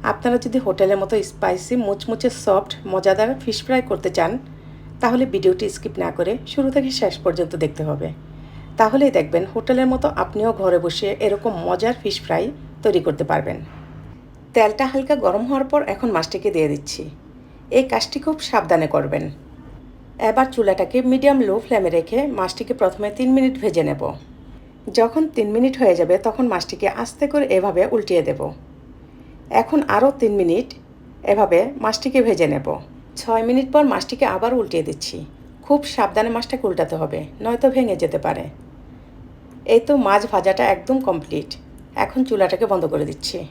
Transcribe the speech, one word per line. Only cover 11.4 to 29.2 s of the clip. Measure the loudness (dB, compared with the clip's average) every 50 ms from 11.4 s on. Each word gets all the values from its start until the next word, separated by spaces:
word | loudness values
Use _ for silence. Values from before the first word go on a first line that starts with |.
| -2 -4 -4 -4 -2
মজার | -2 -2 0 0 -2 -2 -2
ফিশ | -4 -6 -6 -6
ফ্রাই | -4 -4 -2 -2 -2 -4 -6 -10 -16 -18 -18 -2
তৈরি | 0 0 0 2
করতে | -2 -4 -4 -4 -2
পারবেন। | -2 -2 -2 -2 -4 -8 -8 -12 -14 -16 -18 -18 -18 -18 -18 -18 -18 -20 -20 -20 -20 -20 -20 -20 -2
তেলটা | 2 4 4 4 2 0 -2
হালকা | -2 -2 -4 0 0 0
গরম | 2 2 0 0 0 -2
হওয়ার | 0 -2 -2 0 0
পর | 0 0 0 0
এখন | -4 -2 -2 0
মাছটিকে | 0 0 -2 -2 -6 -4 -4 -2
দিয়ে | 0 2 0 0
দিচ্ছি। | 0 -4 -6 -10 -12 -10 -12 -14 -14 -18 -20 -20 -20 -20 -20 -20 -20 -20 -14 2
এই | 2 2 2 4
কাজটি | 0 -2 -2 -4 -8 -6
খুব | -4 -4 -4 -4
সাবধানে | -6 0 0 0 2 4 2 2 2 2
করবেন। | 0 -2 -2 0 -4 -4 -4 -6 -12 -14 -18 -20 -20 -20 -20 -20 -20 -20 -20 -20 -20 -20 -20 -20 -10 -2 0 2
এবার | 2 2 2 2
চুলাটাকে | 2 2 2 2 4 2 0 0 0 0 2 2
মিডিয়াম | 2 4 4 4 4 6
লো | 4 2 0 -2
ফ্লেমে | 0 0 0 2 2 2
রেখে | 2 0 0 0 -2 -2 -2 -2 -2 -2
মাছটিকে | -4 -4 -4 -8 -6 -6 -2
প্রথমে | 0 0 0 0 -2 -6 -6 -2
তিন | -2 2 4 4
মিনিট | 4 4 2 0 0
ভেজে | -2 0 0 2 0
নেব। | 0 -2 -2 -4 -6 -6 -8 -16 -20 -20 -20 -20 -20 -20 -20 -20 -20 -20 -16 -14 -2 2
যখন | 2 2 4 4 0 0 0 0
তিন | -2 -2 0
মিনিট | 2 2 2 2 2 4
হয়ে | 4 4 4
যাবে | 4 4 4 2 2
তখন | 2 -2 0 0 0 0
মাছটিকে | 0 -2 -4 -6 -8 -4 -4 -4 -2 -4
আস্তে | -8 -8 -4 -4 -4 0
করে | 2 0 2 4
এভাবে | 2 2 2 2 2 2 2 2
উল্টিয়ে | 2 -2 0 2 2 2 2
দেব। | 0 -2 -4 -6 -8 -8 -12 -20 -20 -20 -20 -20 -20 -20 -20 -20 -20 -20 -20